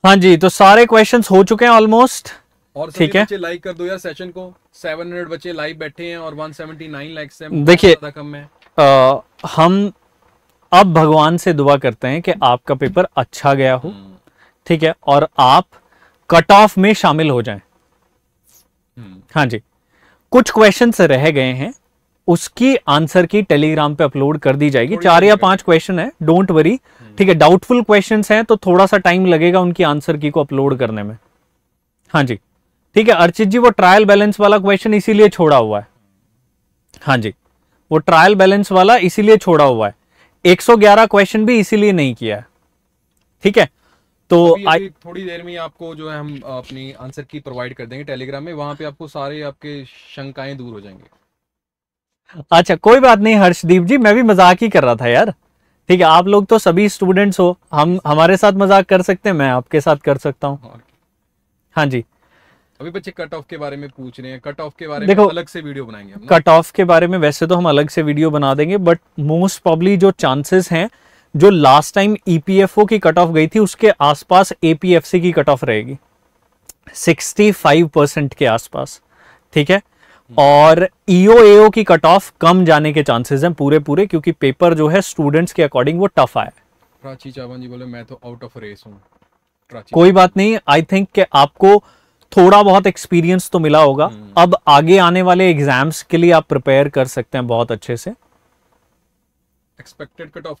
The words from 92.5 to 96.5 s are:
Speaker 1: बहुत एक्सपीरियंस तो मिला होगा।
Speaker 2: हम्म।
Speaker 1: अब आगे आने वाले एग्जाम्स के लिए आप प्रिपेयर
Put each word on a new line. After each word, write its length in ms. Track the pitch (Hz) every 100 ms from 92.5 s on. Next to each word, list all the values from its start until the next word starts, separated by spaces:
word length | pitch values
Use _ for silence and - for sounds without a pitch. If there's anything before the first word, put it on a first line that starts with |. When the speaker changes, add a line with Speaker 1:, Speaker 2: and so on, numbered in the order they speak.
| 202
Speaker 1:
बहुत 240 | 202 190 196
एक्सपीरियंस 640 | - - 175 165 185 -
तो 80 | 185
मिला 200 | 156 151
होगा। 280 | 147 135 143
Speaker 2:
हम्म। 260 | 107 104 131
Speaker 1:
अब 200 | 175 180 -
आगे 300 | 143 160 190
आने 240 | 175 180
वाले 280 | 180 180 185
एग्जाम्स 520 | 151 143 127 147 151
के 140 | - 165
लिए 140 | 170
आप 140 | 165
प्रिपेयर 400 | -